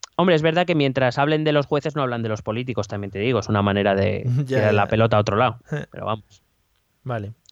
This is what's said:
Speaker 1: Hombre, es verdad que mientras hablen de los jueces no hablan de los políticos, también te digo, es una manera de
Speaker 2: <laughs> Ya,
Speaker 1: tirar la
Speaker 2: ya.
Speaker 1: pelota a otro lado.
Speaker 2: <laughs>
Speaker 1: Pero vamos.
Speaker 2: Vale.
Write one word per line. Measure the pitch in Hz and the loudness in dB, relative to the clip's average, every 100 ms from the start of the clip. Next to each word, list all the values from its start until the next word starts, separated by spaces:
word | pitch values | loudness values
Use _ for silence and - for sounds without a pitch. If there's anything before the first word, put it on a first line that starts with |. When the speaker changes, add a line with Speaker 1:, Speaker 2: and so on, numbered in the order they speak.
| - | -8
Speaker 1:
Hombre, | - 185 160 | 0 2 2
es | |
verdad | 160 165 | 2 0
que | 180 160 | 0 2
mientras | 139 131 127 143 | 2 2 0 2
hablen | 143 156 | 0 2
de | 156 | 2
los | 147 139 | 0 0
jueces | 147 156 147 | -2 -2 -2
no | |
hablan | 131 117 | -2 -2
de | 113 | -4
los | 104 | -4
políticos, | - 113 127 110 101 | -4 -6 -4 -6 -6
también | 101 101 | -8 -8
te | 98 | -4
digo, | 117 113 | -2 0
es | - | 0
una | 104 | 2
manera | 101 98 101 98 | 2 2 2 2
de | 98 98 | 0 -2
Speaker 2:
<laughs> | 120 123 131 | -2 -2 -2
Ya, | 131 | 0
Speaker 1:
tirar | 107 | 2
la | 107 | 2
Speaker 2:
ya. | 101 | 2
Speaker 1:
pelota | 110 113 107 | 2 4 2
a | |
otro | 104 101 | 2 2
lado. | 120 - | 0 -2
Speaker 2:
<laughs> | - 147 - | -8 -10 -10
Speaker 1:
Pero | - 101 | -10 -8
vamos. | 107 - _ _ _ _ _ _ _ | -8 -10 _ _ _ _ _ _ _
Speaker 2:
Vale. | 127 117 101 - _ | -10 -8 -10 -14 _